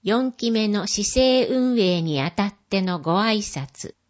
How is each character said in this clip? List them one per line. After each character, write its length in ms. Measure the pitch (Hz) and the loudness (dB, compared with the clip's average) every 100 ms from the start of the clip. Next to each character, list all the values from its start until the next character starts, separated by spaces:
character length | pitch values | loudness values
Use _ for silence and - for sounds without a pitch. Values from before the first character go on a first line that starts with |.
四 300 | - 226 262 | 0 0 0
期 200 | 240 233 | -2 -2
目 160 | 226 214 | 0 0
の 200 | 208 - | 0 -2
市 140 | - | -4
政 520 | 208 254 254 254 - | -2 2 4 4 2
運 260 | 254 254 240 | 0 2 2
営 220 | 185 175 | 2 2
に 200 | 165 147 | 0 -2
あ 100 | 139 | -2
た 160 | - 202 | -2 -4
っ 60 | |
て 280 | - _ 196 | -4 _ -2
の 180 | 185 175 | -2 -2
ご 200 | 143 180 | 0 0
挨 180 | 220 214 | 2 -2
拶。 580 | 208 147 135 - - - | -4 -8 -10 -12 -16 -18